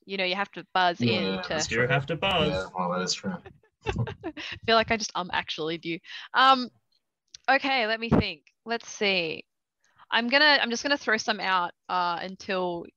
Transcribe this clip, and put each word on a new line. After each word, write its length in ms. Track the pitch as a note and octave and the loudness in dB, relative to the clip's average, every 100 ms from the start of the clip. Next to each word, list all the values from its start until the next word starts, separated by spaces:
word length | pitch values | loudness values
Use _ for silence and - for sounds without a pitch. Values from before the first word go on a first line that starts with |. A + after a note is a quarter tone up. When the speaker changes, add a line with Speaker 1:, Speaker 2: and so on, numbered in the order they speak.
| - | -10
Speaker 1:
You 120 | G3 | -4
know, 80 | F#3 | -2
you 100 | F#3 | -2
have 160 | G3+ | -4
to 140 | - - | -8 -4
buzz 280 | F#3 F3+ E3+ | 2 2 2
Speaker 2:
Yeah, 120 | - | 0
Speaker 1:
in 300 | - F#2+ F#3 | 0 0 -4
to 60 | - | -4
Speaker 2:
that's 220 | D#3+ - | -4 -2
Speaker 3:
You 160 | A2+ B2 | 0 2
have 180 | C#3 C#3 | 0 0
to 80 | E3 | -2
buzz. 340 | G3 F3+ D3+ | 0 2 2
Speaker 2:
Yeah, 160 | - - F#2 | 0 -4 -4
well, 140 | F2+ | -2
that 100 | F2+ | -2
is 120 | F2+ - | -2 -4
true. 180 | G2 - - - | -6 -8 -10 -20
Speaker 1:
<laughs> 240 | _ _ A4 | _ _ -4
I 560 | - - - F#4 - - - - | -2 -2 -6 -10 -10 -12 -8 2
feel 80 | A3+ | 2
like 160 | A3 | 4
I 60 | A3+ | 0
just, 140 | A3 E3+ | -2 -6
um, 160 | F3+ | -4
actually 460 | - D#3+ - D#3 E3 | -4 -4 -6 -4 -6
do. 180 | E3+ E3 - - - A#3 | -6 -8 -8 -16 -4 4
Um, 340 | C4 C4 B3 - _ _ _ _ _ - - | 6 6 2 -10 _ _ _ _ _ -8 2
okay, 380 | C4+ C#4 C4+ G#3+ | 2 2 0 0
let 120 | A3 | -2
me 100 | A3+ | 2
think. 320 | - G#3 D#3 _ _ - | 2 2 -4 _ _ -6
Let's 220 | A#3 - | -6 -6
see. 580 | - G3+ F#3+ E3 D#3+ - _ _ _ _ _ - | -2 0 2 0 -6 -12 _ _ _ _ _ -2
I'm 160 | A3 A#3 | -2 4
gonna, 300 | C#4 D4+ C#4+ | 4 6 6
I'm 80 | A#3 | 2
just 140 | A#3 | -2
gonna 140 | C#4+ C#4+ | 0 -2
throw 200 | - A3 | 0 0
some 220 | - G#3+ | 0 -2
out, 320 | F3+ F#3 F3 - - | 0 0 0 -6 -6
uh, 320 | F3+ F3 E3+ | -2 -2 -2
until, 640 | F#3 F#3+ - F#3+ F3+ E3+ - | -6 -10 -4 -2 -2 -4 -10